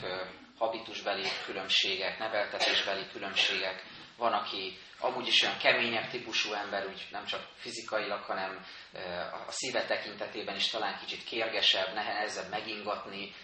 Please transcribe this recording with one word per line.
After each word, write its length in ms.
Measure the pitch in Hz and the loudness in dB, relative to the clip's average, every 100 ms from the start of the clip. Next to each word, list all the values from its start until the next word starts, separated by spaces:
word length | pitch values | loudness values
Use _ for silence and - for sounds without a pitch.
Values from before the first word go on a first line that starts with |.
ö, 180 | 95 92 92 - - - | -4 -4 -4 -8 -14 -2
habitusbeli 680 | 113 113 - 104 107 95 95 - - | 0 0 -6 -4 -2 0 0 -2 -4
különbségek, 720 | 101 95 - 104 95 92 90 | -4 2 4 4 2 0 -2
neveltetésbeli 880 | 110 107 101 101 98 98 - 98 92 | 0 2 2 2 4 4 2 0 -2
különbségek. 760 | - 98 95 - 98 92 92 - - - - | -6 -2 2 4 4 0 -2 -8 -14 -14 0
Van, 160 | 117 | 2
aki 460 | 101 - 104 95 - - - | 4 2 -4 -4 -8 -14 -2
amúgy 280 | 123 127 113 | 0 0 4
is 160 | 113 | 6
olyan 140 | 113 - | 6 6
keményebb 520 | 139 120 117 113 113 | 6 6 6 2 0
típusú 440 | 123 113 107 107 | -4 -2 0 0
ember, 340 | 104 101 98 98 | 0 0 -2 -2
úgy 200 | 92 - | -6 -8
nem 140 | 101 - | -8 -4
csak 220 | 92 - - | -6 -6 -12
fizikailag, 680 | - - - 110 101 101 | -10 -8 -2 -2 0 -2
hanem, 420 | - 98 95 92 92 - - | -2 -2 -2 -4 -10 -14 -12
ö, 260 | - 92 87 85 82 - | -8 -4 -4 -4 -6 -6
a 40 | |
szíve 340 | - 135 113 - | -4 0 0 2
tekintetében 680 | 107 107 98 104 110 101 95 | 0 -2 -6 -6 -4 -4 0
is 140 | - | 0
talán 300 | 117 104 95 | 2 -2 -2
kicsit 240 | - - | -6 -8
kérgesebb, 720 | - 117 113 104 95 104 95 | -4 -2 0 4 6 6 4
nehezebb 560 | 95 104 104 107 101 90 | 0 0 0 0 -2 -4
megingatni, 880 | 104 110 107 104 98 - 98 98 - | -4 -4 -4 -2 -2 -4 -8 -8 -10